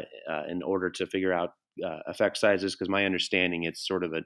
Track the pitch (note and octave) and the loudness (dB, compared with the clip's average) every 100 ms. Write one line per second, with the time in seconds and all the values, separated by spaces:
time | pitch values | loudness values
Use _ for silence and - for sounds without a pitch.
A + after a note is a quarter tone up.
0 | D#2 - - D#2 D#2 F2 F2 F#2+ F2+ - | -4 -10 -6 -4 -4 -4 0 0 0 -2
1 | F#2 G2 F#2 F2+ F2 - _ - F2 D#2 | -2 0 2 2 0 -6 _ -8 -6 -6
2 | - F2 G#2 - G#2+ G2 F#2+ - F#2 G2 | -8 0 0 4 4 4 0 -2 0 2
3 | G2 F2+ - F#2+ F2+ E2+ E2 - - F#2 | 2 0 2 2 2 2 -2 -4 -4 -2
4 | F2 D#2+ | 0 -2